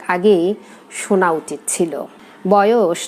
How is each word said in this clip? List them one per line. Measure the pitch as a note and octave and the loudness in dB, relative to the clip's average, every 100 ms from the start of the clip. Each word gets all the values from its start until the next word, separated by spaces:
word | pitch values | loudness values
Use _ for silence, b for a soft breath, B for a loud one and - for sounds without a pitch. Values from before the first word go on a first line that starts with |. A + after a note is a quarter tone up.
| - | -4
আগেই | F3+ G3+ F#3 F3 G#3+ B B B | 0 2 2 2 -4 B B B
শোনা | - - G3 F3+ | -10 -2 0 2
উচিত | D#3+ D3+ C#3+ - | 0 -6 -12 -6
ছিল। | - E3+ C#3 - - B B F#3 | -4 -4 -6 -12 -18 B B 0
বয়স | G3+ G3+ A#3+ F3+ F3 | 2 4 2 2 -2